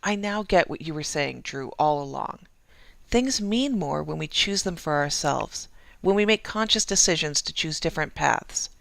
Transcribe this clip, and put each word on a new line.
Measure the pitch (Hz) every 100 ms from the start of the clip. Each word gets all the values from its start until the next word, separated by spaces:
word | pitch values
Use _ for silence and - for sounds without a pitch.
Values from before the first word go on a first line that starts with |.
I | 196
now | 208 202 208
get | 202 185 156
what | 151
you | 156
were | 151
saying, | 147 151 139 127
Drew, | - 139 131
all | - 151 147
along. | 139 135 - - - _ _ - - - -
Things | 240 254 254
mean | 202 226 277 240
more | 151 147
when | 151 156
we | 156
choose | - - 196
them | 190 170
for | -
ourselves, | 147 147 147 147 131 - - - - - -
when | 180
we | 202
make | 208 214
conscious | - 214 220 220
decisions | - 196 - 165 156 143
to | -
choose | 151 160 151
different | 165 160 151
paths. | - 143 - - - - -